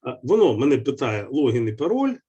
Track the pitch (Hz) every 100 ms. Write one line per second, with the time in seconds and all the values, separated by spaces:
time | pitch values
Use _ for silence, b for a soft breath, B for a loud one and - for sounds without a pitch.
0 | 127 123 127 214 185 107 139 139 117 123
1 | 123 107 104 139 135 120 113 107 156 240
2 | 269 247